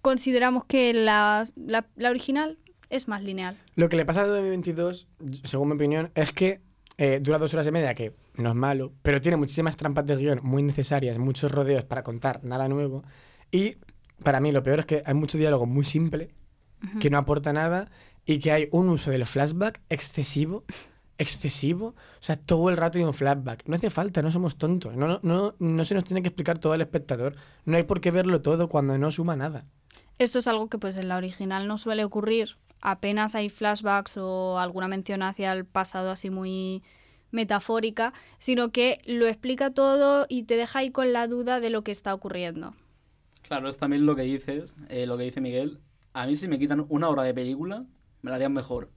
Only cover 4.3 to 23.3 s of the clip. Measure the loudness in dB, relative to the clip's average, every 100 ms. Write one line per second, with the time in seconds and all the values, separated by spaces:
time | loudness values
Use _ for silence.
4.3 | 2 0 -2 -4 -2 -2 -4 -14 _ -12
5.3 | -10 -6 -2 0 2 2 0 -2 -2 -2
6.3 | 2 0 0 _ _ _ 0 2 2 2
7.3 | 2 2 0 0 2 0 -2 -6 -10 _
8.3 | -4 0 2 0 0 -4 -4 2 2 4
9.3 | 2 2 0 -2 0 -2 -2 0 0 2
10.3 | 0 2 2 2 0 0 0 0 0 0
11.3 | 0 0 0 2 2 0 -6 -6 -4 -4
12.3 | -4 -6 -2 0 0 -2 -6 -12 -20 -20
13.3 | -20 _ 0 0 -4 -20 -20 -20 _ 0
14.3 | 2 2 2 2 0 2 -2 0 0 0
15.3 | 0 2 2 2 0 0 0 0 -2 -8
16.3 | -16 -20 _ _ -16 -10 0 2 4 4
17.3 | 0 2 0 2 0 -4 -12 -20 -18 0
18.3 | 2 4 2 4 4 4 4 2 0 0
19.3 | 0 0 2 -2 -4 -6 -6 -4 -4 -2
20.3 | 0 -2 -2 -10 -18 -18 _ _ _ -4
21.3 | -2 -4 -2 0 -2 -4 -10 -20 -18 -6
22.3 | -6 2 2 4 4 2 2 0 2 0